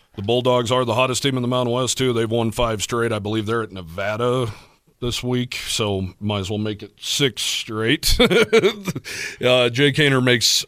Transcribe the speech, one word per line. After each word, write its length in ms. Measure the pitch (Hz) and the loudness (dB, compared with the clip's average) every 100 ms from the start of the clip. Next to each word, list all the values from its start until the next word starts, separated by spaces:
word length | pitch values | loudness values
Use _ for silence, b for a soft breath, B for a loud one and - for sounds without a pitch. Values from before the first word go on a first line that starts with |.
| _ - | _ -8
The 60 | |
Bulldogs 500 | 101 123 123 123 117 | 0 2 2 2 2
are 120 | 127 | 0
the 120 | 120 110 | 2 2
hottest 260 | 127 123 | 0 0
team 140 | 139 131 | -2 -2
in 60 | |
the 60 | 120 | 0
Mountain 240 | 127 123 | 0 0
West, 240 | 120 123 - | 0 -2 0
too. 160 | 131 | 0
They've 160 | 117 113 | 0 0
won 200 | 117 113 | 0 0
five 320 | 110 117 107 | 0 -2 -2
straight. 300 | - 117 117 | -2 -2 -2
I 80 | 107 | -2
believe 260 | 101 110 104 | -2 -4 -2
they're 160 | 117 | -4
at 80 | 110 | -4
Nevada 760 | 92 82 87 101 107 123 127 107 B B B _ _ | -10 -12 -6 -4 -2 0 0 -2 B B B _ _
this 220 | 120 - | -6 -4
week, 320 | 123 123 123 | -4 -4 -4
so 540 | - - - 107 95 92 - | -8 -6 -4 -2 -2 -4 -6
might 200 | 104 101 | -4 -4
as 100 | 95 | -4
well 80 | 107 | -4
make 240 | 107 101 | -4 -6
it 100 | 104 _ | -12 _
six 420 | - - 139 - | -6 0 0 0
straight. 760 | - - - 110 113 156 - - | -4 -6 -6 -4 0 0 2 4
<laughs> 60 | 233 196 - 226 196 214 190 - B B B B | 6 4 4 4 2 0 -6 -8 B B B B
Uh, 280 | 123 127 123 | 2 4 4
Jay 240 | 117 143 | 4 2
Kaner 300 | 139 143 131 | 4 4 4
makes 420 | 123 123 - - | 4 4 2 0